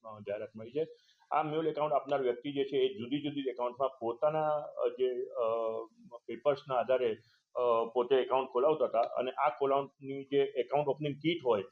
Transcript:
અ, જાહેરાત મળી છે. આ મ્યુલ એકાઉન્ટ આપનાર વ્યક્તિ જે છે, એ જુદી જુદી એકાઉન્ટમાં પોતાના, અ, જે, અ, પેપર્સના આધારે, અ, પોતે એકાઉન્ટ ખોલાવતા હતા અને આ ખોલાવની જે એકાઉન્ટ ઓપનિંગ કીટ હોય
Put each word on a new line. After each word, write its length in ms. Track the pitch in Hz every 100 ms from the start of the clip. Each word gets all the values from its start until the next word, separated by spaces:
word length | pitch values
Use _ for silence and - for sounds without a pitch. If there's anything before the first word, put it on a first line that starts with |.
અ, 160 | 113 107
જાહેરાત 300 | 101 104 107 113
મળી 160 | 117
છે. 160 | 135 160 - _ _ _
આ 120 | 143
મ્યુલ 240 | 156 151 160
એકાઉન્ટ 260 | 151 151
આપનાર 280 | 143 135 143
વ્યક્તિ 300 | 127 120 147
જે 120 | 139
છે, 140 | 135 139
એ 220 | 131 104
જુદી 220 | 120 143
જુદી 280 | 143 143 131
એકાઉન્ટમાં 400 | 123 123 120 135 -
પોતાના, 500 | 113 117 151 156 151 151
અ, 300 | 143 - 127 123
જે, 280 | 127 123 127
અ, 200 | 135 113 113 113 113 113 _ 117 120 -
પેપર્સના 480 | 113 147 139 143 127
આધારે, 420 | 117 131 123 110 _ _ _ -
અ, 300 | 123 113 117
પોતે 220 | 123 120 135
એકાઉન્ટ 340 | 127 131 127
ખોલાવતા 360 | 123 139 156 117
હતા 140 | 113
અને 320 | 120 117 127
આ 180 | - 143
ખોલાવની 760 | - 139 139 139 _ 139 139
જે 140 | 135 139
એકાઉન્ટ 500 | 139 139 120 139 147
ઓપનિંગ 280 | 131 151 143
કીટ 300 | 156 170 131
હોય 180 | 107 95